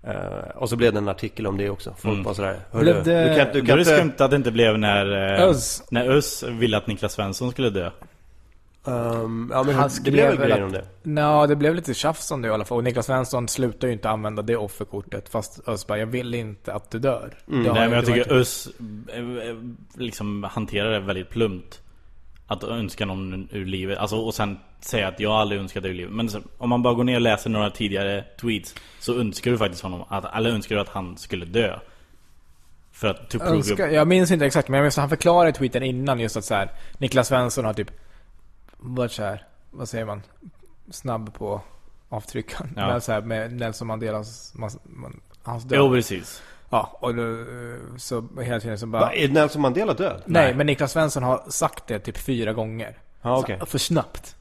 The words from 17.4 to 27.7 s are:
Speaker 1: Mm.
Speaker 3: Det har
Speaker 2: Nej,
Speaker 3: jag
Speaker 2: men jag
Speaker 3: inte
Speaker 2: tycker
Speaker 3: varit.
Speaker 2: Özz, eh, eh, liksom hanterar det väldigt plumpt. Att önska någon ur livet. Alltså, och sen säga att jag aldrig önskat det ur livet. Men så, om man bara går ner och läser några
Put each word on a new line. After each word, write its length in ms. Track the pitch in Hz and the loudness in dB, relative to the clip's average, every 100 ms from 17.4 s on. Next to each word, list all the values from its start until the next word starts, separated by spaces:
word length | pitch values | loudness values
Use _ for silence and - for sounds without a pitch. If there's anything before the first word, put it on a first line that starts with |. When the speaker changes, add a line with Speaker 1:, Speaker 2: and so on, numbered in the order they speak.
| - | -2
Speaker 1:
Mm. 140 | 139 | 2
Speaker 3:
Det 60 | 120 | 4
har 60 | |
Speaker 2:
Nej, 80 | 113 | 4
Speaker 3:
jag 60 | 113 | 4
Speaker 2:
men 80 | 120 | 4
jag 0 | |
Speaker 3:
inte 100 | 120 | 4
Speaker 2:
tycker 180 | 120 123 | 2 4
Speaker 3:
varit. 100 | 131 | 4
Speaker 2:
Özz, 280 | 123 - - - 113 107 - | 4 -2 -12 -14 -14 -12 -12
eh, 400 | 117 120 123 113 | -10 -8 -8 -8
eh, 60 | 113 120 113 - - | -10 -12 -16 -18 -10
liksom 480 | 120 - 104 101 | -10 -6 -6 -6
hanterar 460 | 101 - 104 101 107 | -6 -6 -4 -2 0
det 100 | 110 | 0
väldigt 300 | 98 95 90 | -2 -4 -4
plumpt. 500 | 113 110 90 - - - - - - - - - | -2 -2 -2 -14 -20 -20 -20 -20 -20 -20 -20 -10
Att 180 | 104 | -8
önska 420 | - 117 98 - 101 | -6 -6 -6 -4 -6
någon 420 | 95 95 95 92 | -4 -6 -8 -8
ur 120 | 104 95 | -8 -6
livet. 320 | 95 92 98 | -4 -4 -4
Alltså, 180 | 104 110 | -2 -2
och 180 | 113 | -4
sen 240 | - 104 95 - - | -4 -4 -6 -14 -18
säga 280 | - 113 95 | -6 -2 -2
att 120 | 90 | -2
jag 120 | 104 | 0
aldrig 280 | 107 104 101 | 2 2 -2
önskat 220 | 95 104 | -4 -6
det 60 | 92 | -6
ur 60 | |
livet. 180 | 90 90 | -6 -8
Men 160 | 107 117 | -4 -4
så, 120 | 101 - - | -6 -12 -6
om 100 | 120 | 0
man 140 | 123 | 2
bara 120 | 123 | 4
går 100 | 120 | 2
ner 100 | 123 | 2
och 60 | 123 | 4
läser 300 | 117 104 - | 4 2 0
några 200 | 107 104 | 0 -2